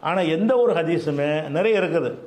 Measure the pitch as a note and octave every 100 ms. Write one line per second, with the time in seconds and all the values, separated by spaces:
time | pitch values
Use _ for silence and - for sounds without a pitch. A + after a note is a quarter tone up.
0 | D#3 F#3 E3+ D#3+ A3 B3+ A#3+ E3 D#3+ E3+
1 | D#3+ C#3+ C#3+ D3+ D3+ D3 G#3+ G#3+ F3+ E3
2 | B2 -